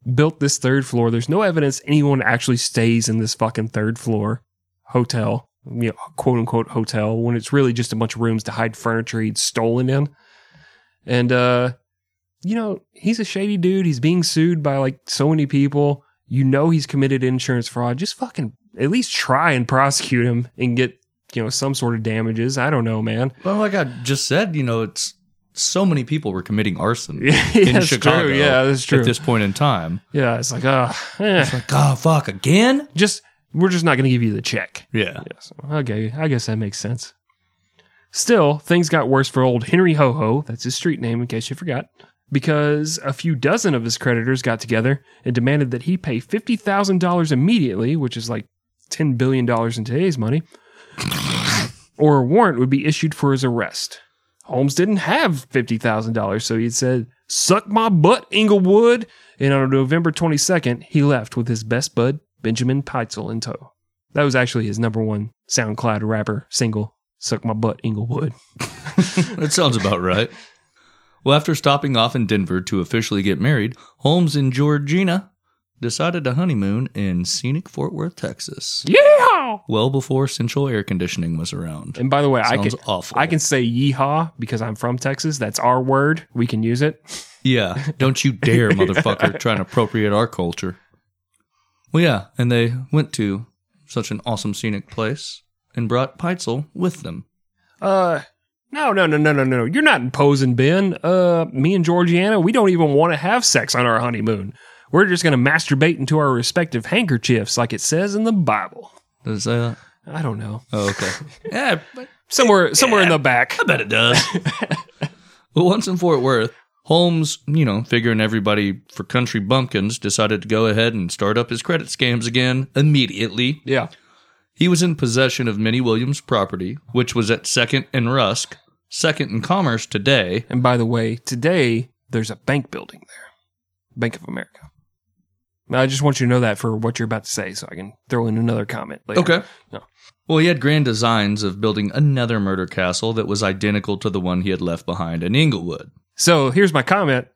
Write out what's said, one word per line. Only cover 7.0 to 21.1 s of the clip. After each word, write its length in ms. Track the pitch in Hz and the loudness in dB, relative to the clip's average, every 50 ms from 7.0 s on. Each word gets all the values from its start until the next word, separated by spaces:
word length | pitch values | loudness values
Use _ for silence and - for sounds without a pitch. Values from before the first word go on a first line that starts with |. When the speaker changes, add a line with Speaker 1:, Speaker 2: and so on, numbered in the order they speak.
| 107 107 113 113 | -2 -2 -2 -2
Speaker 1:
when 180 | 117 120 120 | -2 0 -2
it's 180 | 117 107 - - | -2 -4 0 2
really 200 | 143 139 127 120 | 2 2 2 2
just 200 | 117 120 - - | 0 -2 -4 -2
a 40 | 110 | -2
bunch 180 | 117 113 - | -2 -4 -2
of 60 | 113 | -2
rooms 200 | 117 117 113 113 107 | -2 0 0 -2 -4
to 60 | - 107 | -6 -4
hide 220 | - 113 117 107 - | -4 -4 -4 -4 -4
furniture 440 | - 117 113 113 113 - - 113 | -4 -2 -2 -2 -2 -4 -4 -4
he'd 160 | 110 107 107 - | -4 -2 -2 -4
stolen 500 | - - - - 113 117 117 123 127 127 | -6 -4 -2 -2 0 0 0 0 0 0
in. 200 | 135 139 147 143 - _ _ _ _ _ _ _ _ - - - _ _ _ _ _ _ _ | 0 0 0 -2 -4 _ _ _ _ _ _ _ _ -20 -20 -20 _ _ _ _ _ _ _
And, 260 | - 123 123 123 120 | -2 0 0 2 2
uh, 420 | 127 123 123 123 123 123 123 127 123 _ _ _ _ _ _ _ _ _ _ _ _ _ _ | 2 2 2 2 2 2 0 -2 -4 _ _ _ _ _ _ _ _ _ _ _ _ _ _
you 100 | 175 214 | -4 -4
know, 240 | 233 226 214 190 - _ _ _ | -4 -2 -4 -6 -8 _ _ _
he's 260 | - - 190 226 226 | -6 -2 -2 -2 -2
a 60 | 220 | -4
shady 320 | 185 - 190 196 208 208 190 | -6 -4 -4 -2 -2 0 0
dude. 280 | 170 180 190 196 190 170 | 2 2 2 2 2 2
He's 120 | 147 123 | 0 2
being 220 | 120 151 175 180 165 | 2 2 2 2 2
sued 380 | - - 160 160 170 175 160 | 0 2 2 2 2 2 2
by, 160 | 147 147 139 135 | 0 0 0 0
like, 220 | 135 131 135 - _ - | 0 -2 -2 -6 _ -10
so 220 | - - 139 147 | -4 0 2 2
many 180 | 160 156 147 135 | 2 2 0 0
people. 560 | - 139 139 143 139 143 143 147 143 139 _ _ _ _ _ _ | 2 2 2 2 2 2 2 2 0 -2 _ _ _ _ _ _
You 160 | 113 131 139 | -2 0 2
know 260 | 131 131 139 147 165 | 4 4 4 4 4
he's 160 | 165 160 139 | 2 2 0
committed 380 | - - 139 135 135 139 131 127 | -2 -2 0 2 2 2 0 0
insurance 440 | 127 127 127 - - 127 123 117 - | 0 0 -2 -2 0 -2 -2 -2 -4
fraud. 300 | - 120 120 123 123 131 | -4 -4 -2 -2 -2 -4
Just 160 | 180 214 - | -4 -8 -6
fucking 400 | - - 240 - - 147 110 - _ _ _ _ - | -8 -8 -8 -6 -8 -8 -8 -8 _ _ _ _ -4
at 120 | 117 143 | -2 0
least 200 | 185 254 254 - | 0 0 -2 -2
try 420 | - - - - 127 135 160 170 147 | -4 -6 0 0 0 2 2 2 2
and 140 | 127 123 117 | 2 0 0
prosecute 580 | 139 131 135 139 135 - - - - 123 120 | 2 2 2 2 2 -2 -2 0 0 2 2
him 220 | 123 120 120 123 120 _ | 2 2 0 -2 -4 _
and 220 | - 123 123 120 120 | -4 -2 0 2 0
get, 200 | 127 - 190 _ _ _ | 0 0 -2 _ _ _